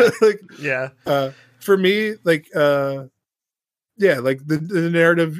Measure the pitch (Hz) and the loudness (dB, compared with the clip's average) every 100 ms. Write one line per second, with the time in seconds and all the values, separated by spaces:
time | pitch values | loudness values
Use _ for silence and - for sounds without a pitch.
0 | 233 - 220 208 - - 143 127 135 - | 2 4 0 0 -8 -10 -6 -6 -6 -10
1 | 170 143 135 - _ _ - 196 185 208 | -4 -2 -2 -8 _ _ 0 2 2 0
2 | 214 214 175 156 - 165 147 143 139 135 | -2 -2 0 0 -2 0 2 2 -2 -6
3 | 131 _ _ _ _ _ _ _ _ - | -12 _ _ _ _ _ _ _ _ 0
4 | 190 135 127 135 147 151 165 185 170 170 | 0 2 -2 -4 -4 -6 -2 -2 0 2
5 | 165 170 160 | 2 2 -2